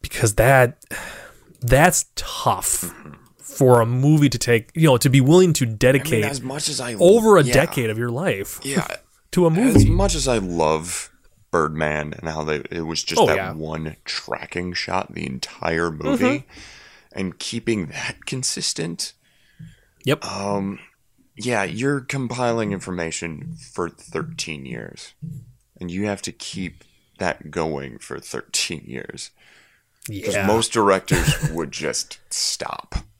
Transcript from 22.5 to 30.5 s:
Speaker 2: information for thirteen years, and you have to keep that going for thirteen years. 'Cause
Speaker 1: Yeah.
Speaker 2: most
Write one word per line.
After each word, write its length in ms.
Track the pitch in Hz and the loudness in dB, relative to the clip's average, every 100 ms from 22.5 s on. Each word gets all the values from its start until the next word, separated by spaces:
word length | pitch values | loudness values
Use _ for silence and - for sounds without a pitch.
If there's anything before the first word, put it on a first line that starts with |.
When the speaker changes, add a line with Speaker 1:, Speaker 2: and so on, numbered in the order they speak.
| 117 107 | 0 -2
Speaker 2:
information 840 | 98 95 87 82 78 85 78 - - - | -4 -6 -6 -6 -6 -8 -10 -12 -14 -12
for 160 | - 85 | -6 -6
thirteen 760 | _ - 80 80 82 - 76 67 | _ -10 -8 -8 -10 -10 -10 -10
years, 480 | 58 50 50 - _ 165 - - _ _ _ | -10 -12 -16 -20 _ -14 -14 -18 _ _ _
and 120 | 90 | -8
you 140 | 90 104 | -4 -4
have 160 | 98 | -4
to 80 | - | -8
keep 520 | - - - 90 - _ _ _ _ | -12 -14 -8 -10 -10 _ _ _ _
that 320 | 92 - 78 | -4 -4 -8
going 480 | 82 80 73 69 53 | -4 -2 -4 -8 -14
for 180 | - 65 | -14 -14
thirteen 640 | - 60 - - - 78 - | -10 -12 -6 -6 -4 -8 -10
years. 440 | 64 - - - _ _ _ _ _ _ _ - | -12 -12 -16 -16 _ _ _ _ _ _ _ -12
'Cause 260 | 101 95 101 | -8 -4 -2
Speaker 1:
Yeah. 120 | |
Speaker 2:
most 240 | 98 | 2